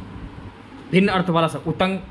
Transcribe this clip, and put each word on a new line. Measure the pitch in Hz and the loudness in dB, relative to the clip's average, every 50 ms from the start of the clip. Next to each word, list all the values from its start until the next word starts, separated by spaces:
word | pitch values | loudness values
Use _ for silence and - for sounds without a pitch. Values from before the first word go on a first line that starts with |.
| - - - - - - - - - - - - - - - - - - | -14 -14 -14 -14 -14 -14 -14 -14 -14 -16 -16 -18 -20 -18 -18 -18 -4 2
भिन्न | - 185 196 | 4 4 4
अर्थ | 208 190 185 175 180 | 6 4 2 2 2
वाला | 165 165 165 | 4 4 4
शब्द, | 156 151 135 - | 2 0 -2 -4
उतंग, | 165 156 - 185 190 190 185 - - | -2 0 2 2 0 0 -2 -6 -2